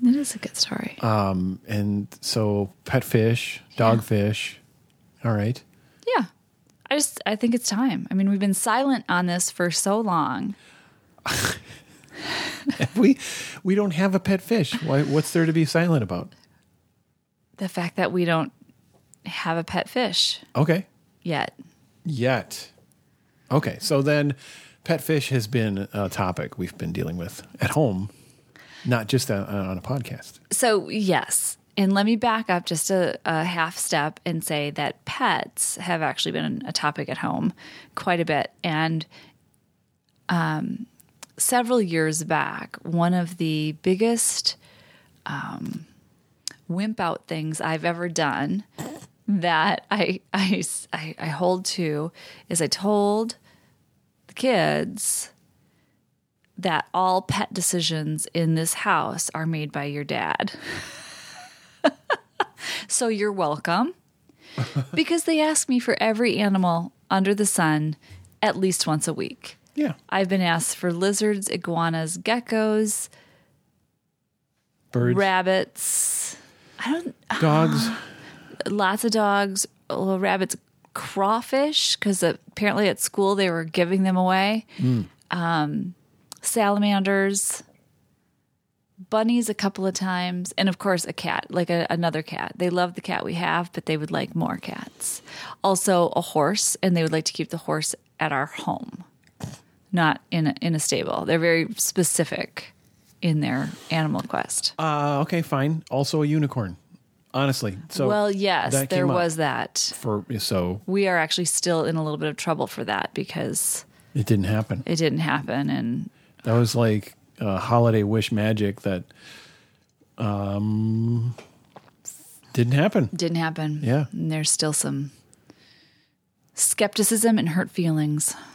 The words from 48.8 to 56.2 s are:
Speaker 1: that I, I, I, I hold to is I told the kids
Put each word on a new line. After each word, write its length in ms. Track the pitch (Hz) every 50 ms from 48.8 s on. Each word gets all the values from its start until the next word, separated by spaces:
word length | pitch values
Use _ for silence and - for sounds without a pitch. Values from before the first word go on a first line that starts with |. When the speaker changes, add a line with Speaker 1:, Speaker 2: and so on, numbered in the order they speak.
| - 233 302 - - - _ _ - -
Speaker 1:
that 560 | 202 185 165 175 165 156 160 196 170 - - -
I, 300 | 196 208 190 - 185 - _ -
I, 300 | - 196 190 185 214 185 175 - - - - -
I, 220 | - 160 156 160 - -
I 80 | -
hold 380 | 160 147 147 180 180 185 185 185
to 460 | - - - 175 156 151 147 156 170 - - - - - - - -
is 120 | 175 160
I 40 | 160
told 720 | 135 - - 185 202 208 208 202 202 208 220 226 226 - _ _ _ _ _ _ _ _ _ _ _ _ _ _ _ _ _ _
the 80 | - -
kids 960 | - - 262 240 185 156 151 151 151 170 - - - - - - - - - _ _ _ _ _ _ _ _ _ _ _ _ _ _ _ _ _ _